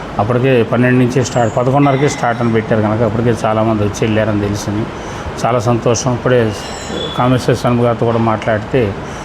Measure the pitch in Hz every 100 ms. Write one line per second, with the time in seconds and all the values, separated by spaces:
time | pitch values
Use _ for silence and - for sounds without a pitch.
0 | - - 113 120 131 - - 113 123 127
1 | 123 135 120 127 113 127 123 135 143 135
2 | 143 - 120 117 120 113 107 113 107 110
3 | 113 107 117 110 113 110 110 107 104 95
4 | 113 107 107 104 101 104 - 104 117 -
5 | - - - - 117 123 120 117 117 117
6 | 131 117 117 123 110 104 - - - -
7 | - - 123 127 - 123 123 120 120 110
8 | 117 117 113 110 120 107 107 135 107 -
9 | - -